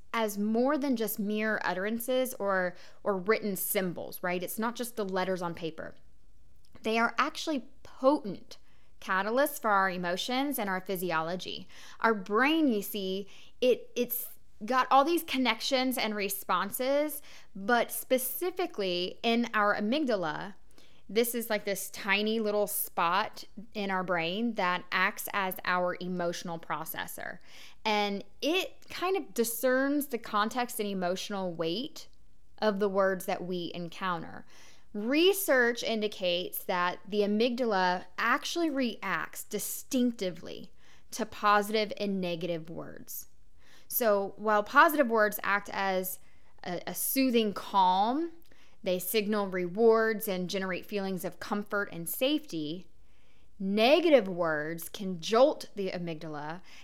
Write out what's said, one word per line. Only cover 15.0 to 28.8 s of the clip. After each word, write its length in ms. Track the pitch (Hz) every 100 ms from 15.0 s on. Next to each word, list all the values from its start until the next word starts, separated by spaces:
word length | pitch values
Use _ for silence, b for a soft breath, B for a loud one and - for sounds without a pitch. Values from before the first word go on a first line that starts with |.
| 277
these 180 | 339
connections 760 | 330 262 247 226 - 262 262 247
and 180 | 220 208
responses, 1080 | 196 - - 180 190 - 262 285 302 302 B B B 190
but 360 | 196 240 -
specifically 1300 | - - 254 - - 359 359 349 - 190 175 180 -
in 260 | 233 233 233
our 220 | 214 208 -
amygdala, 800 | 208 294 262 208 160 151 185 - - b b b b
this 260 | 202 233 240
is, 140 | 226
like, 160 | 208 208
this 240 | 190 -
tiny 500 | - 208 202 214 226
little 260 | 208 208 202
spot 800 | - - - 170 185 220 - - - 196
in 180 | 214 196
our 120 | 190
brain 520 | 180 175 165 196 240 214
that 280 | 180 180 -
acts 360 | 185 190 214 -
as 220 | 202 190 185
our 320 | - 180 180 -
emotional 580 | 180 180 175 175 180 165
processor. 800 | - 156 160 - 175 - - - B B B B 214
And 380 | 208 202 202 - -
it 480 | 277 359 320 -